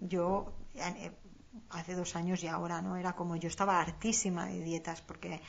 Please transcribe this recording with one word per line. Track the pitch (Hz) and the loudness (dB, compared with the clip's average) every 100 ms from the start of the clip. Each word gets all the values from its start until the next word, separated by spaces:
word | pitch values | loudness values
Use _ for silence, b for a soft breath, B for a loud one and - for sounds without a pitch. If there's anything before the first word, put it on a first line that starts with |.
yo, | 180 180 175 196 - - - - | -2 2 4 2 0 -6 -8 -4
eh, | 175 185 170 - 196 - - 226 - | -4 -4 -8 -10 -18 -18 -18 -18 -10
hace | 165 170 180 | -8 -4 -2
dos | 175 170 | 0 0
años | 175 180 | 2 2
y | 170 | 0
ahora, | 165 170 170 | -2 0 0
¿no? | 185 180 | 0 0
Era | 180 | 0
como, | 175 175 165 | 0 0 0
yo | 170 | 0
estaba | - 196 180 | 2 6 6
hartísima | 165 - 220 214 190 175 190 | 4 0 2 2 2 0 0
de | 180 | -2
dietas, | 165 165 165 165 | 0 -2 -2 -6
porque | - 160 175 165 | -8 -8 -6 -6